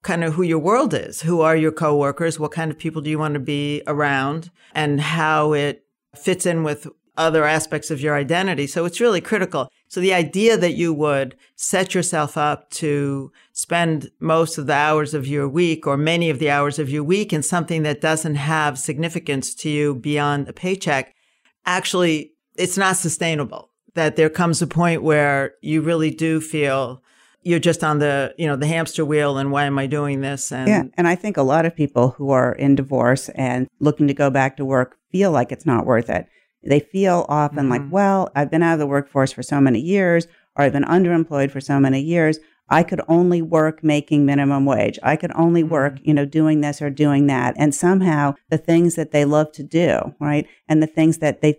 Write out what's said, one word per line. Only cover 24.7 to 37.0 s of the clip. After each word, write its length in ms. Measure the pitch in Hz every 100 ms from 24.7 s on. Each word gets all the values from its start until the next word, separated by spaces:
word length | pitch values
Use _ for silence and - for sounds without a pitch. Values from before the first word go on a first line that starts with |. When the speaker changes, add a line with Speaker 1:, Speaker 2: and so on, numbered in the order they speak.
| 156 170 165
Speaker 1:
where 500 | 151 151 147 139 135 _
you 200 | 147 156
really 300 | 151 165 156
do 300 | 156 160 160
feel 600 | 156 156 143 135 123 127 _ _ _ _
you're 160 | 175 170
just 220 | 175 160
on 160 | 156 147
the, 340 | 147 143 135 -
you 80 | 156
know, 80 | 139
the 100 | 151
hamster 380 | 165 160 - 156
wheel 320 | 151 147 135
and, 140 | 139
"Why 120 | 139 143
am 120 | 139
I 60 | 135
doing 340 | 147 143 135
this?" 320 | 135 139 -
And 160 | 131 131
Speaker 2:
Yeah. 160 | 208 131 -
And 100 | 175
I 80 | 180
think 220 | 208 185
a 60 |
lot 220 | 131 156 165
of 100 | 165
people 340 | 143 123 123 -
who 140 | 139
are 200 | 131 127
in 220 | - 139 139
divorce 540 | 139 131 120 135 - -
and 320 | 131 127 127 -
looking 280 | 147 147 143
to 60 |
go 160 | 139 139
back 280 | 135 131 -
to 80 | 135
work 320 | 135 127 _ _
feel 200 | 185 196
like 200 | 143 123
it's 120 | 127 151
not 200 | 120 -
worth 240 | 117 123
it. 160 | 95 - _ _ _
They 160 | - 143
feel 480 | - 190